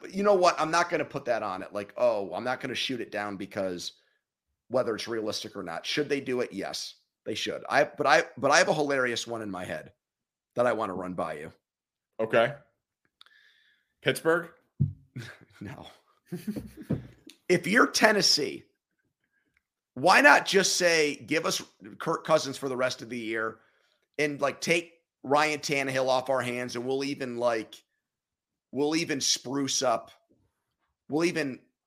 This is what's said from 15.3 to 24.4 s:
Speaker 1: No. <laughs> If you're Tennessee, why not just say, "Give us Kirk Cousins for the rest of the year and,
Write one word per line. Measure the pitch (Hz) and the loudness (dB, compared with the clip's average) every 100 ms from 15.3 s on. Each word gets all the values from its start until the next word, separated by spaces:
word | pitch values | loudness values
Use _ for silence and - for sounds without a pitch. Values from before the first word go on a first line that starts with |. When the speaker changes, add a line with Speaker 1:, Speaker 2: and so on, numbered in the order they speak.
| - - _ | -16 -20 _
Speaker 1:
No. | 101 - - - _ _ _ | -14 -14 -18 -20 _ _ _
<laughs> | 175 - 208 - - - - - - - - - | -10 -8 -10 -12 -14 -6 -6 -6 -20 -20 -12 0
If | 175 175 | 2 4
you're | 226 294 | 4 4
Tennessee, | - 220 208 160 - 120 69 - _ _ _ _ _ _ _ _ _ _ _ _ | 4 4 4 4 2 0 -6 -14 _ _ _ _ _ _ _ _ _ _ _ _
why | - 156 220 | 0 4 8
not | 285 277 - | 8 8 6
just | 190 185 - | 2 4 4
say, | 175 165 147 135 | 4 4 2 0
"Give | 107 156 | -2 -2
us | 185 - - _ 107 - | 0 -4 -6 _ -20 -6
Kirk | - 165 | -4 -2
Cousins | - 156 135 131 | 2 2 2 -4
for | 139 | -4
the | 123 | 0
rest | 127 - | -2 -2
of | 117 | -8
the | 120 | -8
year | 110 113 110 113 _ _ _ _ _ - | -4 -4 -4 -8 _ _ _ _ _ -4
and, | 151 143 | -2 0